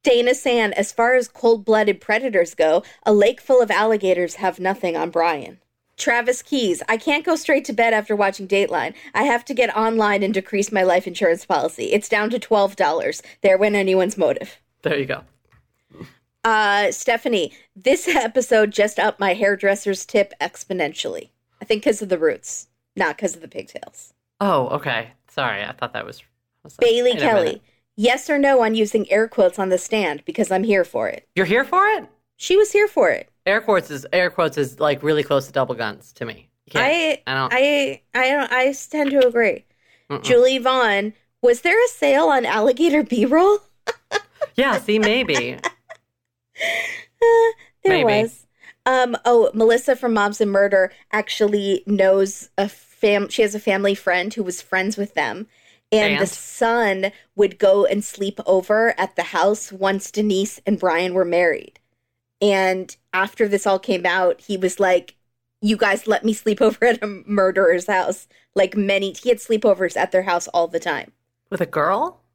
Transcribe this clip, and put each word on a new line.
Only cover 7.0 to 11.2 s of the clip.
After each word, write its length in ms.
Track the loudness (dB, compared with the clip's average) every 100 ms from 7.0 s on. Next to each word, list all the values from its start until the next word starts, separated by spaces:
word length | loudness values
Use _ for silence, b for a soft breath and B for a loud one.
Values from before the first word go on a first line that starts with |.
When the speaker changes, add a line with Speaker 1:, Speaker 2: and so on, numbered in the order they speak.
| -2 -2
Speaker 1:
go 120 | -2 -2
straight 280 | 0 -2 0
to 60 |
bed 200 | 0 2
after 220 | 0 -2 0
watching 320 | 0 -2 -2
Dateline. 460 | 0 0 -2 -6 B B
I 80 | -2
have 200 | 0 0
to 100 | -2
get 220 | -2 -2 0
online 460 | -2 0 0 0
and 100 | -2
decrease 380 | -4 -4 -4 -2
my 100 | 0
life 240 | 2 2 -2
insurance 380 | -2